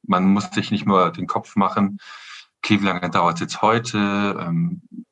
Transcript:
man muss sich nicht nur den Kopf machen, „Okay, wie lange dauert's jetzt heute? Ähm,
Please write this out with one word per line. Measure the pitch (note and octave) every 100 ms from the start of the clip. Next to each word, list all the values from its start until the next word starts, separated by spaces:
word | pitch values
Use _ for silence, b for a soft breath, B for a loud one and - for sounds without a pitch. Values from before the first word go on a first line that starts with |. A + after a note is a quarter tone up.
| -
man | F2+ F#2+
muss | G2+ G2+
sich | G#2+ G#2
nicht | G#2 G#2
nur | F#2+ F2
den | E2+ F2+
Kopf | - - G#2+
machen, | F#2+ G#2+ G2+ G2+ B B B B B -
„Okay, | - G#2
wie | G2
lange | F2 F2
dauert's | F#2 F2 E2+
jetzt | E2+ -
heute? | G#2+ A#2 A#2 G#2+ G2+ G2+ G2+ -
Ähm, | E2+ E2+ E2+ F2 - - -